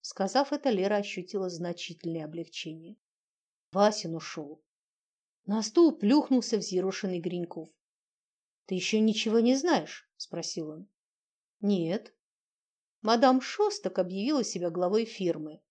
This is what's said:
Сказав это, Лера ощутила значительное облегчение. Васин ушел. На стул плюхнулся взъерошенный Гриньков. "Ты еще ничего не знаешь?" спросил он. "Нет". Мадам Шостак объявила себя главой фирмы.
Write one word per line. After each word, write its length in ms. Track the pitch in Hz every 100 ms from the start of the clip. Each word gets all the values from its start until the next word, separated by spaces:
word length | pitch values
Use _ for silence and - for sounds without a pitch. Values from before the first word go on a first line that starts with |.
Сказав 500 | - - 190 - 277
это, 180 | 294 285
Лера 260 | 202 190 208
ощутила 540 | 202 - 180 202 185
значительное 760 | 170 175 175 - 165 170 165 151
облегчение. 720 | 170 165 - 165 160 165 220 _ _ _ _ _ _ _
Васин 440 | 185 208 208 165 165
ушел. 480 | - - 143 156 _ _ _ _ _ _ _ _ -
На 180 | 214
стул 340 | 220 - 339 -
плюхнулся 600 | 202 285 - 254 - 220
взъерошенный 600 | 175 185 190 190 196 180
Гриньков. 500 | 170 175 170 - 156 _ _ _ _ _ _ _ _ _ -
"Ты 100 | 185
еще 240 | - 220
ничего 400 | 220 214 220 226
не 160 | 233 269
знаешь?" 560 | 339 262 - - _ _
спросил 520 | - 170 165 - 151
он. 200 | 156 196 _ _ _ _ _ _ _
"Нет". 520 | 202 190 165 202 - _ _ _ _ _ _ _ _ _
Мадам 380 | 214 226 262 262
Шостак 600 | - - 415 415 185 180
объявила 440 | 180 190 226 302
себя 260 | 208 175 175
главой 360 | 170 180 214 226
фирмы. 560 | - 180 160 151 156 _